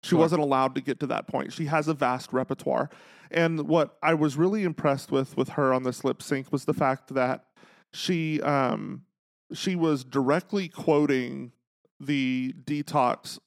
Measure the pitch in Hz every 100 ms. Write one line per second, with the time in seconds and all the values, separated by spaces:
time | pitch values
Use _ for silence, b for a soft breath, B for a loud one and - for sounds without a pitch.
0 | - 170 160 165 147 135 131 131 139 127
1 | 139 107 - 139 135 - 151 156 151 151
2 | 131 127 - 127 131 135 - 127 151 B
3 | B B B 165 165 165 147 170 143 _
4 | 156 165 151 135 180 214 185 156 151 139
5 | - 139 135 - 135 - 135 127 131 123
6 | 135 - - 139 131 139 - - 143 135
7 | - 135 127 - _ _ b b _ -
8 | - 175 160 151 - 143 127 110 101 98
9 | - _ _ _ _ - - 180 160 143
10 | 127 135 131 156 - 202 175 - - 151
11 | 147 135 127 135 123 _ _ _ _ _
12 | 139 143 131 127 127 - 127 147 143 147
13 | 123 - - -